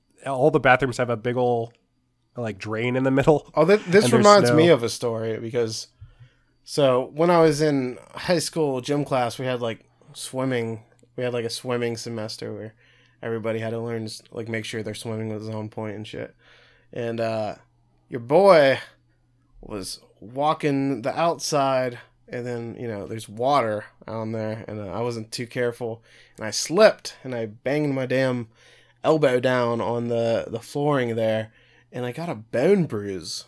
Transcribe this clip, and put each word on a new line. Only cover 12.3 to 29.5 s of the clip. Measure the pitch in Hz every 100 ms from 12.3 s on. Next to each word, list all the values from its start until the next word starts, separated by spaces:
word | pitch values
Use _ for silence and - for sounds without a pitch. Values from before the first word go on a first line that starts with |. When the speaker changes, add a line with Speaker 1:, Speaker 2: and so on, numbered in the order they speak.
| - 113
Speaker 2:
where | 107 107 - _ _ _ _
everybody | 117 113 110 110
had | 113
to | 113
learn, | 117 117 110 - -
like, | - 110
make | 113
sure | 107 117
their | 107
swimming | 104 120 110 110
was | 107 110
on | 110 107
point | - 110 104
and | 107
shit. | - - _ _ _ _ _ _
And, | - 117 113
uh, | 113 110 104 - _ _ _ _ -
your | 135
boy | 117 156 196 165 139 127 - _ _ _ _ _ _ _
was | - 104 92 - _ _
walking | 101 127 147 160 151 139 139 127
the | 131 135
outside, | 170 139 - 147 135 131 127 120 - _ -
and | 127 123
then, | 120 113 -
you | 120
know, | 104 85
there's | 110 107
water | 104 127 143 113 107 - _ -
down | 110 110
there, | 110 110 110 -
and, | 107
uh, | 101
I | 92
wasn't | 120 117 110
too | - 120
careful, | 131 120 117 117 113 _ - _ -
and | 110
I |
slipped, | - - 170 214 - - -
and | 131
I | 120 113
banged | 107 127 147 151
my | 135 127
damn | 127 131 123 113 _ _ _ _ _
elbow | 135 156 147 127
down | 127